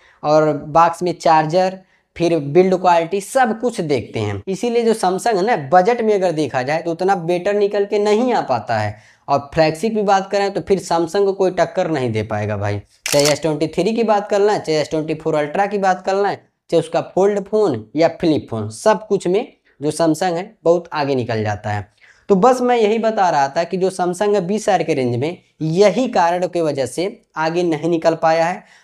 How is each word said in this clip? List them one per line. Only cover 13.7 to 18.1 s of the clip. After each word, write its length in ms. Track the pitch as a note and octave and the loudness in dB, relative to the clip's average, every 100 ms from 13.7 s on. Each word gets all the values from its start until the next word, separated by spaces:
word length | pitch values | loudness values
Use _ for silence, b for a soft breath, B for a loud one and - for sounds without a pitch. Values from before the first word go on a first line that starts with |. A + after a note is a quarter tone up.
| E3+ F#3+ | -2 -2
की 100 | A3+ | 0
बात 240 | A3+ G#3 G#3 | 0 0 0
कर 100 | G3+ | 0
लें, 180 | G#3 G3 | 2 0
चाहे 200 | - D#3 | -2 -2
एस 120 | C#3+ | -2
ट्वेंटी 240 | D#3+ D#3 | -4 -4
फ़ोर 200 | D#3 D#3+ | -4 -2
अल्ट्रा 320 | D#3 D3 F3+ G3+ | -2 -2 -2 -2
की 120 | G3+ | 0
बात 260 | F#3+ F#3 F#3+ | 0 0 -2
कर 80 | G3 | -2
लें, 200 | G3+ C#3+ _ _ - | -2 -4 _ _ -2
चाहे 80 | E3 | 0
उसका 220 | D#3 D#3+ - | 0 -4 -2
फोल्ड 260 | F3 G3+ G3+ | 0 2 0
फ़ोन 420 | G3 G#3+ G3 A2+ - D3+ | -2 0 0 0 -4 0
या 120 | D#3+ | 0